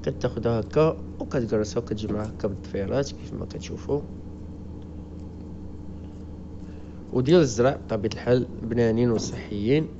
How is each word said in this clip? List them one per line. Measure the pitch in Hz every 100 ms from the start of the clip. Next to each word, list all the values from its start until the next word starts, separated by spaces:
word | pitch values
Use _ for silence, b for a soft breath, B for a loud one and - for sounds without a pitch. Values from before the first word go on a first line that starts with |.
كتاخدها | - - 127 - 113 113
هكا | 98 143 160 - - -
وكتقرصها | - 147 113 110 107 -
وكتجمعها | 113 107 104 104 107
هكا | - 107
بالضفيرات | 98 - 98 98 123 139
كيف | - -
ما | - 90
كتشوفوا. | - - 85 - 143 - - - - - - - - - - - - - - - - - - 190 196 190 190 - - - - B B B B B
وديال | 123 127 175
الزرع | 143 - 123 143 -
بطبيعة | 110 104
الحال | - - 127 - -
بنانين | 113 117 117 110 120
وصحيين. | 110 95 - - 104 104 147 156